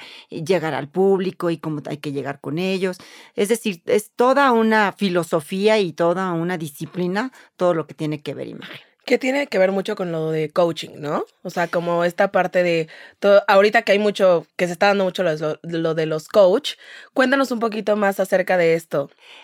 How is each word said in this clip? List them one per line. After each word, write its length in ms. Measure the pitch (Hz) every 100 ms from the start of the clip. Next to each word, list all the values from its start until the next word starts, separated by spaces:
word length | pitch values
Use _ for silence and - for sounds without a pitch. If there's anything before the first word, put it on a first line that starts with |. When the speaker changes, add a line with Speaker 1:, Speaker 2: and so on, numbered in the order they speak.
| - - -
Speaker 1:
y 140 | -
llegar 320 | 156 180 160 135
al 140 | 147
público 600 | 180 196 190 190 - 175
y 80 | 160
cómo 240 | 160 147 -
hay 100 | 147
que 140 | 151
llegar 280 | 139 131 139
con 200 | 143 156
ellos. 380 | 185 190 185 185 - - - -
Es 140 | 202
decir, 320 | 226 220 175 -
es 240 | 208 - -
toda 360 | 247 269 277
una 400 | 226 220 220 196
filosofía 880 | - 202 175 165 170 - 190 208 220
y 140 | 180
toda 380 | 151 170 185 190
una 240 | 165 170 180
disciplina, 720 | 156 - 156 180 180 196 262 - - -
todo 180 | 180
lo 140 | 160 147
que 80 | -
tiene 260 | 156 151
que 140 | 147 131
ver 120 | 113
imagen. 340 | 110 - - _ _ -
Speaker 2:
Que 120 | 240
tiene 300 | 262 277 285
que 100 | 196
ver 140 | 185
mucho 240 | 196 190 208
con 160 | 175
lo 200 | 165 160
de 180 | 156 151
coaching, 480 | - 170 165 160 143
¿no? 260 | 147 175 440 _
O 80 | 185
sea, 200 | 180 170
como 340 | 180 170 170
esta 300 | 175 170 196
parte 280 | 190 180 185
de 280 | 180 165 160 - - -
to-, 220 | 202 202 202
ahorita 360 | 196 208 226
que 100 | 226
hay 60 | 202
mucho, 460 | 208 202 190 170 - -
que 80 | 180
se 80 |
está 140 | 170 202
dando 180 | 202 190
mucho 180 | 180
lo, 100 | 175 156
lo, 200 | 156 -
lo 320 | 170 165 165 160
de 100 | 156
los 220 | 156 -
coach, 460 | 220 185 226 - - - - -
cuéntanos 380 | - 254 277 269
un 80 | 233
poquito 360 | 226 214 208 208
más 240 | 196 196
acerca 380 | 185 185 185 185
de 160 | 165
esto. 360 | 165 - 156 143 _ - -